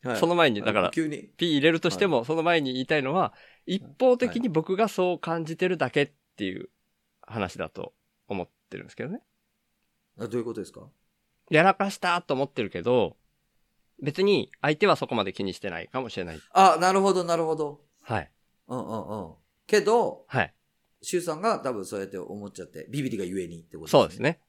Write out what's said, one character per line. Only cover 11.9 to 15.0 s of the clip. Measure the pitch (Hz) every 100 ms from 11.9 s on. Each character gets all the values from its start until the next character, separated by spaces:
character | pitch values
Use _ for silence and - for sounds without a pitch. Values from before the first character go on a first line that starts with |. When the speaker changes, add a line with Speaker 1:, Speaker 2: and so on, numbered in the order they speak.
| -
Speaker 1:
た | 180 175
と | -
思 | 131 139
っ |
て | -
る | 104
け | -
ど、 | 95 123 90 - _ _ _ _ _ _ _ _
別 | 139 147
に | 196 185 - -
相 | 139 151
手 | 202
は |
そ | 156